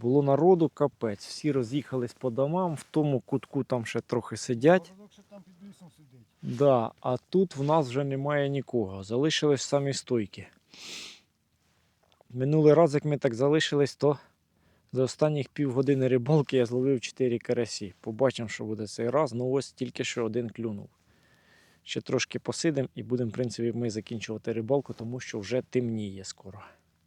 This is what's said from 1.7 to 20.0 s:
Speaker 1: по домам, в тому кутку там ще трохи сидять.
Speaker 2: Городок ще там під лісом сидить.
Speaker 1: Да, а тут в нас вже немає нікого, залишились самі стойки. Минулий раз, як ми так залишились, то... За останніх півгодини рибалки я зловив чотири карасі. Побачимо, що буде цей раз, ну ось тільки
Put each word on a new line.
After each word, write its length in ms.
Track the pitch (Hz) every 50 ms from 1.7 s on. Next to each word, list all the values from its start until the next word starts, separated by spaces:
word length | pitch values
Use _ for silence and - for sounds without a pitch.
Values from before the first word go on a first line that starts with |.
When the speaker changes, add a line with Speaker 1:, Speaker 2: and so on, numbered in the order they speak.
| 131 147 - - 135 131 120 117 -
Speaker 1:
по 180 | - - 127
домам, 440 | 113 131 135 147 160 185 190 175 156
в 80 | 139 - _
тому 300 | - 156 147 147 139 120
кутку 440 | - - 139 123 - - - 139 127
там 220 | - 131 123 113
ще 140 | - - 117
трохи 360 | - - - 120 - - 110
сидять. 560 | 107 - - 127 113 123 156 180 185 180 - 190
Speaker 2:
Городок 160 | 190 208 202 _
ще 100 | _ 190 _
там 120 | 202 202 180
під 260 | 180 185 170 196 202
лісом 200 | - _ 180 160 _
сидить. 300 | _ 156 131 123 123 110 _ _ _ - 135 127 117
Speaker 1:
Да, 320 | 143 143 131 120 113 113 - _
а 160 | - 135 127
тут 400 | 123 _ _ - 185 196 175 -
в 60 | 135 139
нас 260 | 143 156 165 147 123
вже 160 | 120 139 143
немає 440 | 139 135 135 139 147 147 143 143 139
нікого, 540 | 139 139 127 - - 120 104 95 95 98 98
залишились 600 | 98 110 127 143 160 156 - - 151 143 127 -
самі 300 | - 143 143 139 139 131
стойки. 540 | - - - 127 117 104 - - - 98 - _ _ _ _ - - - - - - - - - - _ _ _ _ _ _ _ _ _ _ _ _ _ _ _ _ _ _ _ _ _ _
Минулий 440 | 120 123 131 139 151 156 151 151 147
раз, 200 | 151 170 156 135
як 100 | 147 -
ми 140 | 151 147 127
так 160 | - 135 117
залишились, 600 | 110 135 143 151 160 147 - 151 143 143 131 -
то... 220 | - - 147 143 - - _ _ _ _ _ _ _ _ _ _ _ _ _ -
За 100 | 123 131
останніх 460 | 120 - - 156 151 151 147 123 -
півгодини 600 | - - 147 135 120 131 135 135 143 131 131 127
рибалки 480 | 127 127 120 127 156 156 135 - -
я 100 | 131 120
зловив 340 | 110 123 127 127 139 139 120
чотири 380 | - - - - 131 123 117 110
карасі. 560 | - - 123 120 117 104 - - 104 95 - _
Побачимо, 480 | - 113 110 107 135 127 - - 120 104
що 160 | - - 113
буде 220 | 107 110 104 110
цей 240 | 101 - - 117 120
раз, 220 | 123 147 160 127 113
ну 180 | 120 123 127
ось 220 | 131 139 123 - -
тільки 320 | - 131 123 - -